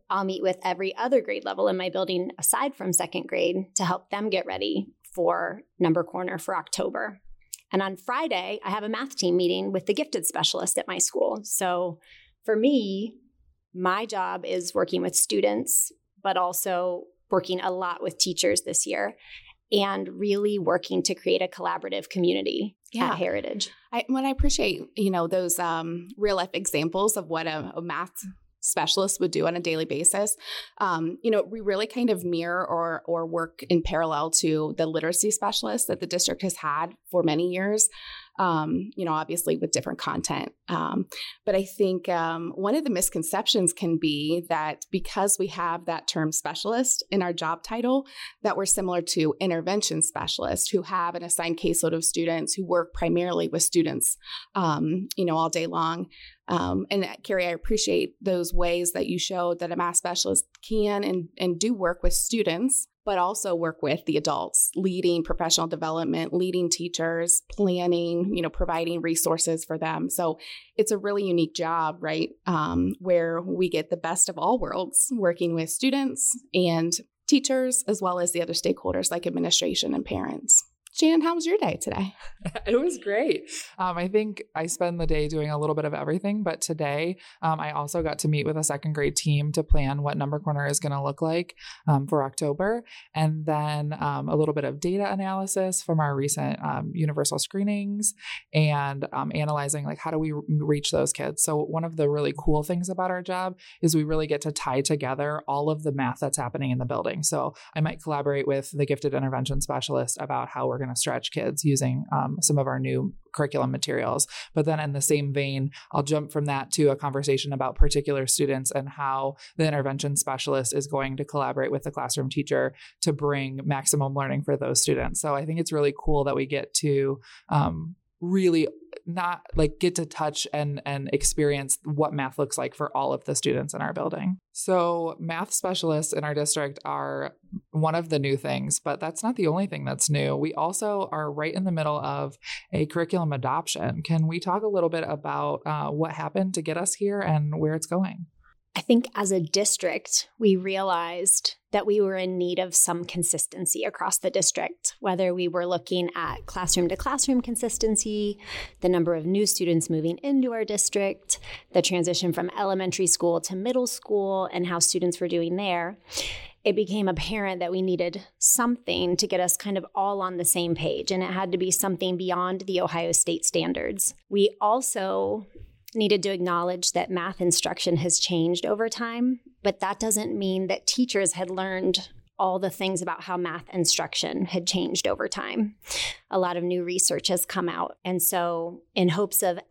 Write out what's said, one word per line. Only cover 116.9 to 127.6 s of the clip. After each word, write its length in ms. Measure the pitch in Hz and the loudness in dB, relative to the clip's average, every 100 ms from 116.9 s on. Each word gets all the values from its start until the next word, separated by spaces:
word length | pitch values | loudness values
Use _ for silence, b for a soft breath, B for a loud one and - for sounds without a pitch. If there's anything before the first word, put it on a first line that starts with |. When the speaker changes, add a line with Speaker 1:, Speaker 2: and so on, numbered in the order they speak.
| 139 | 4
Speaker 3:
conversation 580 | 147 139 143 135 143 | 0 0 2 2 0
about 220 | 139 131 - | -2 -2 6
particular 520 | 135 143 143 139 131 | 6 8 2 0 0
students 440 | - 143 135 131 | 2 2 2 -2
and 160 | 139 135 | -2 -4
how 480 | 139 139 135 135 139 B - | -4 -4 -2 -2 -6 B 0
the 100 | 156 | 0
intervention 480 | 147 135 135 143 143 | 2 0 -2 -2 -2
specialist 600 | - 131 - 139 127 143 | -2 -2 0 0 0 -2
is 120 | 139 | -2
going 300 | 143 135 135 | -2 -2 -4
to 80 | 143 | -4
collaborate 460 | 151 131 135 135 | -2 -2 0 0
with 120 | 139 | -2
the 80 | 147 | -4
classroom 380 | 143 127 - 135 | -6 -4 -2 -2
teacher 440 | 147 143 135 131 B B B | -2 0 0 0 B B B
to 120 | - | -2
bring 460 | 143 147 143 135 135 139 | 0 0 0 -2 -4 -2
maximum 480 | 139 135 147 135 | 0 0 0 0
learning 300 | 139 135 135 | -2 -2 -2
for 140 | 147 143 | 0 -2
those 240 | 135 131 | 0 0
students. 400 | - 135 123 - | 2 0 -2 -4
So 140 | 151 143 | -2 -2
I 100 | 156 | -2
think 140 | 160 | -4
it's 120 | 165 | -2
really 220 | 156 143 143 | 0 0 0
cool 260 | - 151 139 | 2 2 2
that 100 | 139 | 0
we 100 | 135 | -2
get 280 | 139 - - | -4 -4 -2
to, 440 | 151 139 135 135 B B - | 0 2 2 -2 B B -2
um, 460 | 151 | 2